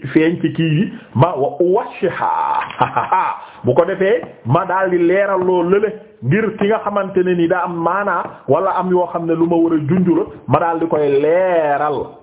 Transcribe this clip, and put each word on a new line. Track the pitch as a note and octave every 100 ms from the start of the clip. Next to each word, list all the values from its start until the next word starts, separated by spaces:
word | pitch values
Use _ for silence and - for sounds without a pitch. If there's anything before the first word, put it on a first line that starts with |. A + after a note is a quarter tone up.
| C3
feeñ | D#3+ D#3+ E3+
ci | D#3+
kii | - E3 D#3
yi, | A#3 - -
ma | G#2+ E3
wa | D3+ C#3 -
uwashiha. | F3 G3+ B3+ - F#3 - F2+ D#2+ C#2+ - - -
<laughs> | B2 B2+ A2+ F#3 D#3 - - -
Bu | B2
ko | C3 E3+
defee, | F#3+ F#3+ A#3+ - -
ma | A2 D#3 F3+
daal | F#3 F#3+
di | F3+
leeral | E3+ F#3+ G3+ F#3+
loolu | F#3 F3+ E3+
lële | G3 G#3+ - - -
ngir | A#2+ F#3+ A3 -
ki | G3+
nga | A3
xamante | G#3+ G3+ F#3+ F#3+
ne | F3+
nii | F3 E3
daa | F3+
am | F3+ E3+
maanaa | E3 F#3+ G3 E3+ D#3 - -
wala | D3 F#3+ E3+
am | F#3
yoo | F3+ F3
xam | E3+ E3
ne |
lu | E3 E3+
ma | E3+
war | E3
a | D#3+ C#3
junj | F#3 F3+
la, | D#3+ - - -
ma | D3+
daal | E3+ E3
di | E3
koy | D#3 D3 C#3
leeral. | D3+ F3 F#3 E3+ D3+ C#3+ D3+ C3 F2+ -